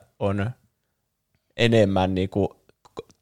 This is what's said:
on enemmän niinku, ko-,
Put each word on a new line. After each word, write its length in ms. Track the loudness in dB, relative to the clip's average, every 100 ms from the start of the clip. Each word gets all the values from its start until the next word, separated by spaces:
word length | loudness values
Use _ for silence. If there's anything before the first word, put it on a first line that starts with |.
| -10 _
on 320 | -4 -2 -6 -8 _ _ _ _ _ _ _ _ _ -2
enemmän 580 | 2 4 4 2 0
niinku, 500 | -2 -2 -2 -4 -6 _ _ _
ko-, 180 | -20 -20 _